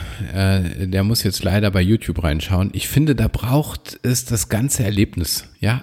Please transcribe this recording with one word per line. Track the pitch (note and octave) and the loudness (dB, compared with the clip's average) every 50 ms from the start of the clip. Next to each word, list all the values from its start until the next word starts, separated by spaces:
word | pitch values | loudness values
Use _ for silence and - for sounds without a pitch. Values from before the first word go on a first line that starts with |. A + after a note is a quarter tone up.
| - - - - G2 - - | -10 -10 -8 -8 -8 -4 -2
äh, | G2 F#2+ F#2+ G2 F#2+ F2+ E2 G1+ - G2 | 0 2 2 2 2 0 -2 -4 -4 -4
der | F#2 F#2 F#2+ G2 | -2 0 2 2
muss | G#2 A#2 - - | 2 0 0 0
jetzt | G2+ F#2 - | -2 -2 -2
leider | - F#2 F#2 G#2 G#2+ G2+ | 0 0 2 2 2 2
bei | F#2 F#2+ | 2 2
YouTube | F2+ F#2+ A2+ A#2 - - E2+ F2 | 4 4 2 2 0 -2 -4 -2
reinschauen. | F2 E2 D2+ D#2 - - F#2+ F2+ G2 G2+ - | 0 0 0 0 0 0 0 0 0 0 -2
Ich | F#2+ - - | -4 -4 0
finde, | - C3+ D#3 D#3 B2+ | 2 2 4 4 2
da | A#2 A2 G2+ | 2 2 0
braucht | - - - A#2+ C3 D3+ D3 - - - - - - - - | 0 -2 0 2 2 2 0 -2 -6 -12 -14 -16 -12 -4 -2
es | A#2+ B2+ - - | -2 -2 -2 -2
das | - A#2+ G#2 - - | -2 -2 -2 -2 0
ganze | A2 G#2 B2+ C#3 - - G2+ | 0 0 0 0 0 0 0
Erlebnis. | G2 G#2 G2 - - - F2+ E2+ - - - - - - - | 0 2 2 2 2 0 -2 -2 -2 -4 -4 -6 -10 -8 -2
Ja, | - G#2 A#2+ C3 | 0 0 0 0